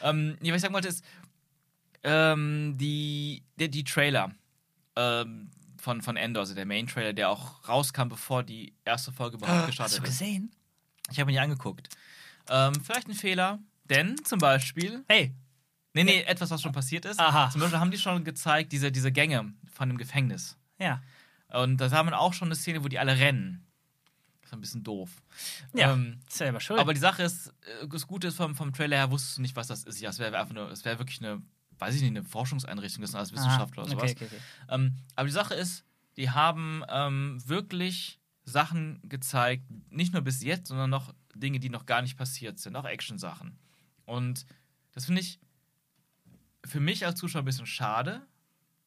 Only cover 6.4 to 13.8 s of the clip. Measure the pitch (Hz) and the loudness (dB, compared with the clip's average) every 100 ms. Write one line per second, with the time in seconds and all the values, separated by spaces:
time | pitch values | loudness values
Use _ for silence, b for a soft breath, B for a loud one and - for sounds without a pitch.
6.4 | 98 98 98 101 123 - 110 104 98 - | -2 -4 -2 -2 -2 -2 -2 2 2 0
7.4 | - - - 123 139 - 120 127 - 127 | -4 -16 0 2 2 0 -2 -2 -2 -2
8.4 | 113 113 110 _ - 120 131 131 120 113 | -2 -8 -14 _ -2 0 -2 -6 -6 -4
9.4 | 131 175 160 - 113 160 127 127 196 202 | 2 2 2 0 0 0 0 -2 0 -2
10.4 | 214 _ _ _ _ _ - 131 139 135 | -4 _ _ _ _ _ -10 -2 2 4
11.4 | 143 139 117 92 - B B B B B | 2 0 -4 -8 -14 B B B B B
12.4 | B - 135 147 135 233 240 208 202 185 | B 6 6 4 -2 -4 -4 -4 0 2
13.4 | 185 208 - _ | 2 0 -12 _